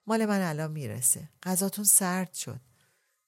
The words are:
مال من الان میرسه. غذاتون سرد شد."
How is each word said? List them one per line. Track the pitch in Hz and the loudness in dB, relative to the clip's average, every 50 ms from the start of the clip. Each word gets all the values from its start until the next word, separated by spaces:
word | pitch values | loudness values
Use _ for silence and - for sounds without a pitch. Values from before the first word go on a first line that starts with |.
| _ | _
مال | 208 220 226 226 | -2 0 2 2
من | 208 208 196 | 2 2 2
الان | 190 170 151 147 156 156 | 0 0 -2 -2 -4 -4
میرسه. | 156 156 135 107 107 120 123 - - - 160 - _ _ | -4 -6 -6 -6 -4 0 2 2 2 0 -4 -14 _ _
غذاتون | - 185 185 180 196 196 - 202 208 | -4 -2 0 0 0 -2 -2 0 4
سرد | 202 - - 202 180 180 190 185 175 - | 4 4 4 4 2 0 0 -2 -4 -6
شد." | - - 131 110 127 - _ _ _ _ _ _ _ _ _ _ _ _ | -8 -10 -10 -10 -12 -14 _ _ _ _ _ _ _ _ _ _ _ _